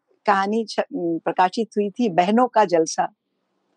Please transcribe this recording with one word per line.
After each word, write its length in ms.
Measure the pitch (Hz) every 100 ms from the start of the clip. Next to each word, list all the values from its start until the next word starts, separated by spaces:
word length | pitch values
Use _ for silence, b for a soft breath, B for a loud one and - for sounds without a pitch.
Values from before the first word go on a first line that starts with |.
| _ _ -
कहानी 400 | 202 196 220 214
छ-, 140 | - -
प्रकाशित 760 | - 170 165 - 170 185 - 214 -
हुई 120 | 208
थी, 200 | 190 240
बहनों 380 | 170 180 220 254
का 180 | 220 202
जलसा। 380 | 170 160 - - _ _ _ _ _ _